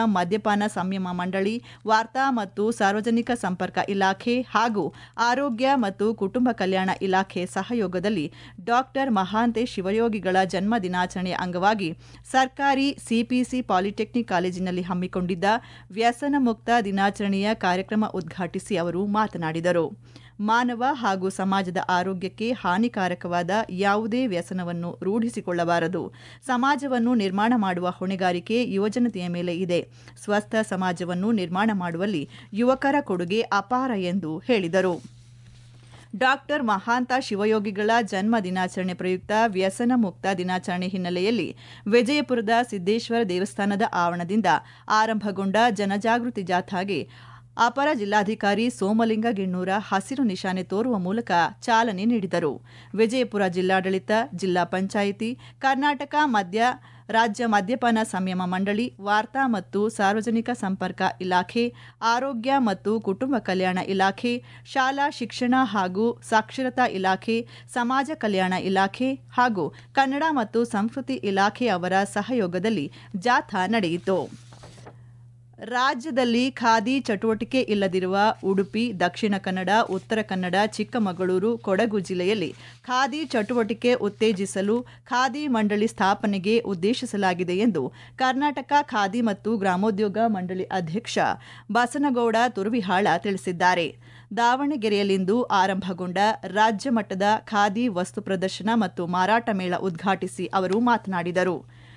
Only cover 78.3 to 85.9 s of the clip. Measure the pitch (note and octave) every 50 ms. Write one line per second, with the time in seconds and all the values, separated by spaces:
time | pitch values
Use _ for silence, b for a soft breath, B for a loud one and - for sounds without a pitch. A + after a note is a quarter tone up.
78.3 | - - - F#3+ G3 F#3+ G3+ G3 - G#3+ A#3 B3 G#3 E3+ F3 F3 F3 - - G#3
79.3 | G3+ F#3+ - G3 F#3 F#3 F#3 F3+ G3+ A3 A#3 - F#3 F#3+ - - A3 A3 G#3 -
80.3 | G3 F#3 F3+ F3+ F3+ G3 G#3 G#3+ G#3+ - G#3 G#3+ - B3 G#3+ F#3+ F3 E3+ F#3 F#3
81.3 | F#3 F#3 F#3+ A#3 A#3 A3+ - G#3+ F#3+ G3 A3+ A#3 G#3+ G#3 F3 - F#3+ F3+ F3+ F#3
82.3 | A3 A3 E3+ - B B B B B B - - B3+ B3+ C4+ C4 B3+ D4+ D#4+ -
83.3 | - A#3 G#3 - B3+ A#3+ A3+ G3+ A#3 - - A#3+ B3 - G3+ G3+ G3+ - A3 A3+
84.3 | A3 F3+ G3 F#3+ - G3 G3 G3+ A3 A#3+ B3 B B B B - B3+ A#3+ B3+ C4
85.3 | A#3 D4 D4+ D4 B3 A3 G#3+ G3+ G#3 G#3 G#3 A3+